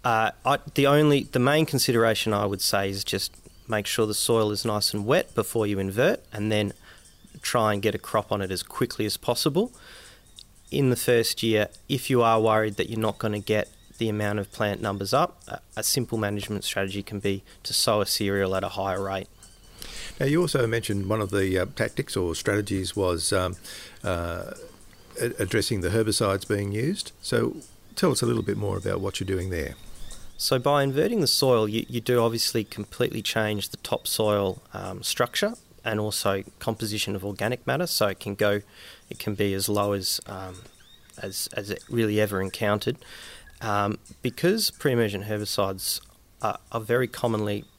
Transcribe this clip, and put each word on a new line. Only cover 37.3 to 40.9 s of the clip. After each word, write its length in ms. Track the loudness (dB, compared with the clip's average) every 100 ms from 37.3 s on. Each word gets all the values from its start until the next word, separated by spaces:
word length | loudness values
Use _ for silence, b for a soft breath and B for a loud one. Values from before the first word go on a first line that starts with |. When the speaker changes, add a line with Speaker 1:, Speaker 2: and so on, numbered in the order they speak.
| -4 -2 -2 -2
Speaker 1:
matter. 200 | -2 -2
So 200 | 0 0
it 120 | 0
can 140 | -6
go, 260 | 0 2 2 -4 B B B B
it 100 | -8
can 160 | -6
be 180 | -2 -2
as 140 | 0 0
low 240 | 0 0
as, 260 | 0 -2 -6
um, 340 | -6 -12 -12 -14 -20 -20 -20